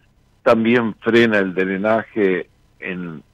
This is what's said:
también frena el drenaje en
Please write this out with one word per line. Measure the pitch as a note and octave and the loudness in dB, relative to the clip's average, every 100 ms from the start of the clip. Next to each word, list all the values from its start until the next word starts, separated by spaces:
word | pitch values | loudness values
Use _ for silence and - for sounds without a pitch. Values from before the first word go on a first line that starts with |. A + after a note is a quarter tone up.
| _ _ _ _ | _ _ _ _
también | C3 A2+ A2+ A#2+ A2+ - | 2 2 2 0 0 -6
frena | A#2 A#2 A#2 G#2 | 0 2 4 2
el | F#2+ | 0
drenaje | F2+ F#2 F#2+ G#2+ A2 - A2 G2 F2+ - _ _ _ | -2 -4 -2 0 -2 -2 -2 0 0 -6 _ _ _
en | F#2+ F2+ F2 D#2 - | -12 -12 -12 -14 -20